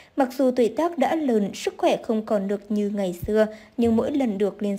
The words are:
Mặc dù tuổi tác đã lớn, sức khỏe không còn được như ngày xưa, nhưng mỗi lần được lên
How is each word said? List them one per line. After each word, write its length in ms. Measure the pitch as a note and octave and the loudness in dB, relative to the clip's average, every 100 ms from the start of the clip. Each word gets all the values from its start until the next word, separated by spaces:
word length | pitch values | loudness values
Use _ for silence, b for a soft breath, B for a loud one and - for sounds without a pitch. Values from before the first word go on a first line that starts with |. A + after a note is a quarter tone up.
| B - | B -2
Mặc 120 | C4 - | 0 2
dù 120 | C4 | 2
tuổi 180 | B3 A3+ | 4 2
tác 300 | - E4 E4+ | 2 -2 0
đã 160 | - | 0
lớn, 360 | D#4+ D4 A3 G3 | 0 0 2 0
sức 200 | - - G4 | -2 -8 0
khỏe 180 | E4 A#3 | 0 2
không 300 | - A3 A3 | 0 -4 0
còn 220 | G#3+ G3 | -2 0
được 120 | G3+ - | -4 -2
như 200 | G#3 G3+ | -2 -2
ngày 260 | G3+ F#3+ F3 - | -2 -4 -4 -2
xưa, 200 | G#3+ G#3+ B B - | 2 2 B B -2
nhưng 200 | A#3 A3+ | 2 2
mỗi 140 | B3+ | 2
lần 280 | D4 B3+ G3 | 0 0 0
được 240 | G3+ F#3 | -2 -2
lên 140 | G#3 | -4